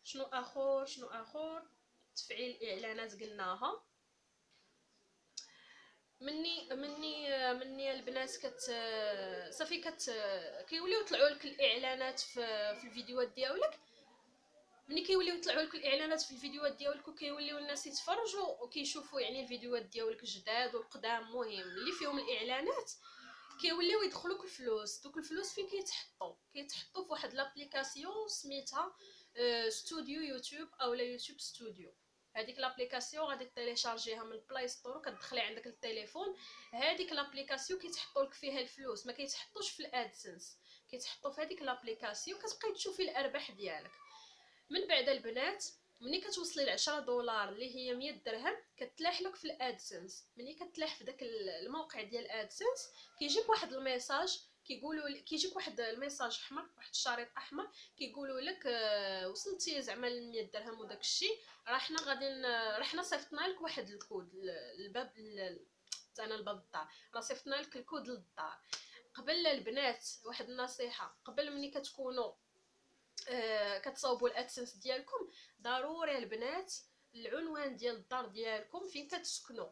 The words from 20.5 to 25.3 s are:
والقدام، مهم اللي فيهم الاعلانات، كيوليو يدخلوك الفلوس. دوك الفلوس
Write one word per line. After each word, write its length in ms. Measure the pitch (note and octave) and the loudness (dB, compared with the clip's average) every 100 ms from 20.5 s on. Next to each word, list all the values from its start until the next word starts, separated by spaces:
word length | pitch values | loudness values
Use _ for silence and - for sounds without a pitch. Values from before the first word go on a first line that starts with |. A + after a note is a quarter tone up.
| A3+ B3 A#3 | 2 4 0
والقدام، 560 | A3+ - A3 A#3 A3+ | -4 -4 0 0 0
مهم 300 | A#3+ A3+ G3 | -2 -2 -2
اللي 300 | F#3 F#3 B3+ | -4 -2 0
فيهم 280 | F4+ D4 C#4+ | 0 0 0
الاعلانات، 720 | - A#3 A#3 B3+ E4 C5+ A4 - - - - - - - | 2 0 2 2 2 2 -2 -10 -12 -16 -16 -16 -16 0
كيوليو 400 | E4+ E4+ F4 G#4+ | 2 4 6 6
يدخلوك 420 | F#4+ - F4 G4 | 4 2 -2 -2
الفلوس. 580 | F#4+ - B3 G#3+ G#3 - | -4 -4 2 2 0 -6
دوك 160 | C#4+ D#4+ | -6 -8
الفلوس 360 | D4 | -4